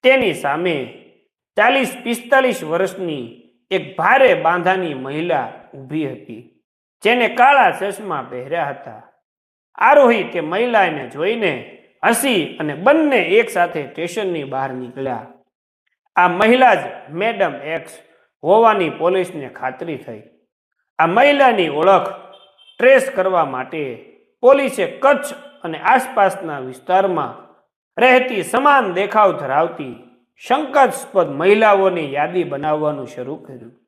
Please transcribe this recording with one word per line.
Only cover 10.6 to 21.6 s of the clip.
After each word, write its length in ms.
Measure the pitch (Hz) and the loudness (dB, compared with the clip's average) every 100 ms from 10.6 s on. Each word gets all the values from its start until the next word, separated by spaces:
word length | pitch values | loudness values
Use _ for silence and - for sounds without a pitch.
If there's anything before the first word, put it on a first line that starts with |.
| 247 226 180 151 123 | 0 2 2 -2 -10
જોઈને 760 | 135 175 233 196 127 - - _ _ - | -4 -4 -2 -2 -4 -12 -20 _ _ 0
હસી 500 | 233 269 214 143 - | 0 0 -2 -4 -6
અને 140 | 151 | -8
બંને 440 | 143 196 320 302 254 | -2 2 4 4 0
એકસાથે 680 | 165 202 226 185 175 156 139 | 2 2 0 -2 -2 -2 -10
સ્ટેશનની 560 | - 170 175 196 170 | -8 -8 -6 -6 -6
બહાર 300 | 139 135 135 | -6 -8 -8
નીકળ્યા. 540 | 127 123 123 131 120 - _ _ _ _ _ _ _ _ - | -8 -12 -10 -8 -8 -12 _ _ _ _ _ _ _ _ 2
આ 120 | 180 | 2
મહિલા 480 | 175 220 254 254 180 | 2 2 6 6 4
જ 40 | - - - | -2 -14 -14
મેડમ 460 | 160 214 208 180 131 | -6 -4 -2 -4 -4
એક્સ 440 | 139 160 - - _ _ _ _ | -10 -10 -10 -20 _ _ _ _
હોવાની 460 | 147 208 226 208 165 | 2 4 4 2 -2
પોલીસને 600 | - 170 190 175 160 131 | -2 -2 0 -4 -8 -14
ખાતરી 480 | - 131 127 170 139 | -10 -10 -8 -12 -12
થઈ. 260 | 123 110 - _ _ _ _ _ _ - | -12 -18 -20 _ _ _ _ _ _ -2
આ 80 | 160 | 0
મહિલાની 640 | 196 285 285 269 220 | 4 4 4 4 4